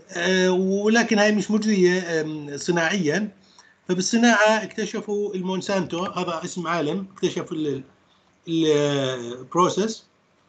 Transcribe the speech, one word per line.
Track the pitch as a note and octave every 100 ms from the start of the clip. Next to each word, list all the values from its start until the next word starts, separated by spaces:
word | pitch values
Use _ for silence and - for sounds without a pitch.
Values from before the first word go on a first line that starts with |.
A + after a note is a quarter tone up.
| -
آه، | F3+ F3+ F#3 F#3
ولكن | F#3 F#3+ G3 G#3 A#3 A#3 G#3+
هاي | G#3
مش | G#3+ -
مجزية، | G#3+ G#3+ G3 F3+ F#3 F3 E3
آم، | D#3 D#3 D3 C#3+
صناعيا. | - E3+ D#3+ G3+ D3+ E3+ G#3 - _ _ _ _ -
فبالصناعة | F3+ F3+ A3+ A#3+ G#3+ G#3+ A3
اكتشفوا | F#3 - G#3 A3 G3+ G#3 G3+ F#3
المونسانتو، | F3+ F#3 F#3 G3 E3+ E3+ F3
هذا | F3+ F3 E3
اسم | F3 F3+ D#3+
عالم، | E3+ D3 F#3 F#3+
اكتشف | - F3+ F3+ -
ال-، | D#3+ D3+
ال-، | C3 - _ _ _ _ _ -
البروسيس. | E3 D#3 D3 D3 C#3 C3+ B2+ A#2 B2 C3 E3 F3 - A3 - _ _ _ _